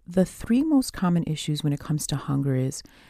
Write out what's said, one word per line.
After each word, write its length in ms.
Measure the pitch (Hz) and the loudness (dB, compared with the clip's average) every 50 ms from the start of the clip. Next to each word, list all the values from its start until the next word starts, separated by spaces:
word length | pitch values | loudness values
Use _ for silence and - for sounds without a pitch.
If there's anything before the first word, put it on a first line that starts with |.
| _ | _
the 200 | - 175 190 185 | -2 0 2 2
three 360 | - - - - - 226 247 294 | 2 0 -6 -2 0 2 2 4
most 300 | 320 285 269 262 - - | 4 4 4 2 0 -2
common 320 | - - 180 175 170 165 | -2 0 2 2 2 2
issues 380 | - 156 147 - - 151 147 - | 0 -2 -4 -2 -2 -2 0 0
when 80 | 151 143 | 0 -2
it 80 | 139 | -2
comes 260 | - - 151 151 - - | -2 -2 -4 -2 -2 -4
to 80 | 151 | -4
hunger 380 | 135 - - 139 139 139 139 131 | -4 -2 -2 -2 0 0 2 2
is 280 | 131 131 131 - - - - _ - - - | 0 0 -2 -4 -6 -12 -16 _ -20 -20 -20